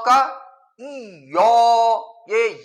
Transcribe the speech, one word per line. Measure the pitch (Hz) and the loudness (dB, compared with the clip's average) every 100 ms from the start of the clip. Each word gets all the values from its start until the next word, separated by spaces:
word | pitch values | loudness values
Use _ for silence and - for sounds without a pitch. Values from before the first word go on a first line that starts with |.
کا، | 233 262 269 269 - _ _ _ | 2 2 0 -6 -20 _ _ _
ای | 254 277 226 175 135 | -18 -18 -18 -20 -8
یا، | 151 208 233 233 233 226 226 - - - | 0 2 4 4 2 2 -2 -6 -20 -6
یہ | 214 233 160 | -4 -4 -6